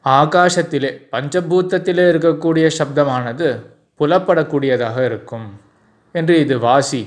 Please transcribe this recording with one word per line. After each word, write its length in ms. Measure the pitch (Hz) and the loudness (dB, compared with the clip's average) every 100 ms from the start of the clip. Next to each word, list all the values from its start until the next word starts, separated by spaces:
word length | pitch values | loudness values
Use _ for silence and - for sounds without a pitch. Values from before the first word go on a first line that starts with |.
ஆகாசத்திலே, 880 | 135 135 156 175 180 180 165 143 135 - _ | 2 2 4 4 4 2 -2 -4 -4 -8 _
பஞ்சபூதத்திலே 960 | 117 143 180 165 180 180 185 180 175 180 | -8 -4 -4 0 -2 0 -2 -2 2 2
இருக்கக்கூடிய 600 | 160 165 156 165 160 160 | 4 2 0 0 2 2
சப்தமானது 760 | 156 143 143 143 127 123 123 160 117 - _ _ _ | 0 -2 0 0 0 -6 -4 -4 -4 -10 _ _ _
புலப்படக்கூடியதாக 960 | 151 180 - 170 151 147 135 123 120 123 | 0 0 2 0 0 -2 -2 -2 -2 -2
இருக்கும் 460 | 127 110 - 117 107 101 _ _ _ _ _ | -4 -4 -12 -14 -14 -20 _ _ _ _ _
என்று 220 | 175 165 170 | -6 2 2
இது 180 | 135 131 | 2 0
வாசி 440 | 117 135 139 131 | 2 2 2 -6